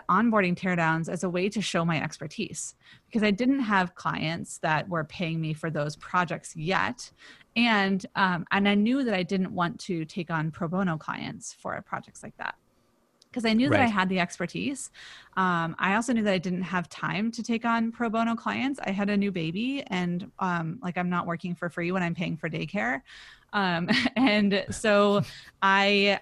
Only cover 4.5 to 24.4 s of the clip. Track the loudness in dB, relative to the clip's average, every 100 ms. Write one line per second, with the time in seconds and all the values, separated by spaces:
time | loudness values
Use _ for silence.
4.5 | -6 0 0 0 -4 -4 -6 -4 -2 -4
5.5 | -4 -4 -2 -4 -6 -4 -2 0 -4 -10
6.5 | -8 -2 0 0 -4 -14 _ -20 -20 _
7.5 | 0 2 4 2 0 -2 0 2 0 0
8.5 | 2 4 4 4 2 2 0 0 0 -2
9.5 | 0 -2 -2 -6 -4 -4 -6 -4 -2 -2
10.5 | -2 -2 0 0 -2 -6 -8 -8 -10 -14
11.5 | -12 -8 -8 -8 -10 -10 -18 -18 -10 -10
12.5 | -10 _ _ _ _ _ _ _ -4 2
13.5 | 4 4 6 4 4 2 2 -2 -2 -6
14.5 | -4 -4 -6 -10 -16 -20 -20 -10 0 2
15.5 | 2 -2 -2 0 0 2 2 2 2 0
16.5 | -4 -2 -2 -4 -6 -4 -2 -4 -4 -4
17.5 | -2 0 0 0 -2 -2 0 0 -2 -4
18.5 | -2 -2 -2 -4 0 2 2 2 0 -2
19.5 | -2 -2 -4 -4 -2 0 -2 -6 -4 -2
20.5 | -2 -4 -6 -6 -2 0 0 -2 -4 -4
21.5 | -4 -4 -4 -2 0 -2 -2 -4 -4 -6
22.5 | -6 -6 -4 -4 -4 -10 -20 -20 -20 _
23.5 | -2 0 0 0 2 2 4 4 6